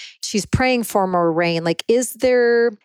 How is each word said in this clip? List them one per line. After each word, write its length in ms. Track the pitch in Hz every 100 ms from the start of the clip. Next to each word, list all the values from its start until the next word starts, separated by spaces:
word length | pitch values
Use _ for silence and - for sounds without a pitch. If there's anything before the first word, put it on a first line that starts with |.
| - -
she's 240 | - 208 -
praying 380 | - 254 247
for 220 | 226 208 190
more 240 | 180 170
rain, 320 | 160 170 165
like, 200 | 170 165 -
is 260 | 233 247
there 580 | 226 254 247 240 233 233 214